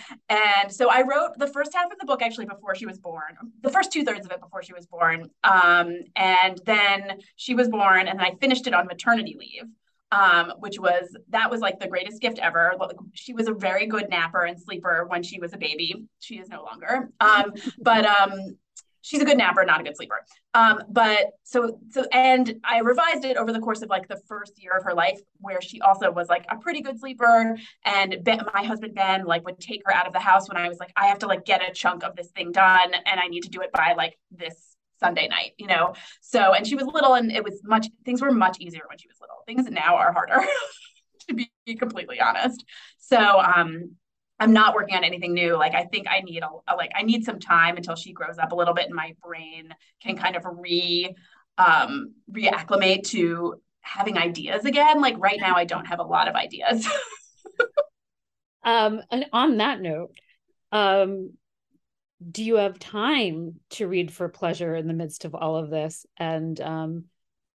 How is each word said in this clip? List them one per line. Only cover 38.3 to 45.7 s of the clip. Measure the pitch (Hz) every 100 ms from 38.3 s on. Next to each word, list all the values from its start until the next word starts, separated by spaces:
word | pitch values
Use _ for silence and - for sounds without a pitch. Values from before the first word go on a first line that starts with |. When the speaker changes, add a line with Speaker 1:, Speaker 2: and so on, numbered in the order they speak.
Speaker 1:
much | 233 185 185
easier | 175 160 147
when | 147
she | _
was | _
little. | - - -
Things | 247 247
now | 170 160 175
are | 175
harder, | 175 - - 587 554 - -
<laughs> | - _ _ _ -
to |
be | 233 240 _ 233
completely | 226 233 190 - 123
honest. | - 190 254 254 - - - _
So, | - 240
um, | 208 196 180 175 165 165 175 - _ _ _ -
I'm | 220
not | 220 214
working | 214 202 185
on |
anything | 170 180 170
new. | 175 170
Like, | 165 160